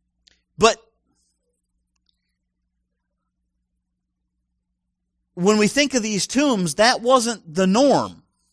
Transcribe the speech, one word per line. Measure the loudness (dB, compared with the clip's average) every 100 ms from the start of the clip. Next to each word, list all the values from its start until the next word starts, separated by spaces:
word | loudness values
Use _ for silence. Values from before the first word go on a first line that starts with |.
| _ _ _ _ _ 0
but | 0 0 _ _ _ _ _ _ _ _ _ _ _ _ _ _ _ _ _ _ _ _ _ _ _ _ _ _ _ _ _ _ _ _ _ _ _ _ _ _ _ _ _ _ _ _ _
when | -4 0 2
we | 0
think | 0 -2
of | -2
these | -4 -6 -4
tombs, | -2 0 0 -2
that | 0 0 0
wasn't | 0 0 0 -6 -8
the | -2 0
norm. | 2 2 2 -2 -10 _ _ _